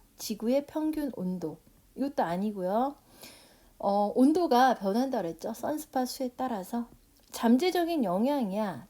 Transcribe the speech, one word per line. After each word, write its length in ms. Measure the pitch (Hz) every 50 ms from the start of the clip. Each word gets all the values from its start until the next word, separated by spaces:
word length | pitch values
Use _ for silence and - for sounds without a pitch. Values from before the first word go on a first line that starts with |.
| - _ _ -
지구의 480 | - - 208 - 220 233 262 285 285
평균 440 | - - 311 311 311 311 311 294 254 -
온도. 420 | - 185 185 185 175 165 151 - - _ - - _ _ _ -
이것도 280 | - 269 285 - 269
아니고요. 760 | 202 165 175 185 202 214 208 190 180 180 202 233 262 285 285 - _ _ - - - - - - - - - _ _ _ _ -
어, 340 | - 202 202 208 202 208 -
온도가 600 | 247 262 294 311 359 339 269 247 240 262 254 214
변한다 440 | - 202 190 202 240 269 269 254 214
그랬죠. 320 | 175 165 160 - - -
선스팟 540 | 226 - - - 311 302 - - - 262 254
수에 240 | 247 - - 262 247 -
따라서. 520 | - 262 247 233 185 180 - 233 240 233 - - - _ _ _ _ _ _
잠재적인 720 | - - 240 226 240 262 349 370 349 359 339 330 339 294
영향이야. 840 | 220 180 175 196 233 277 294 277 226 185 190 214 214 190 151 - -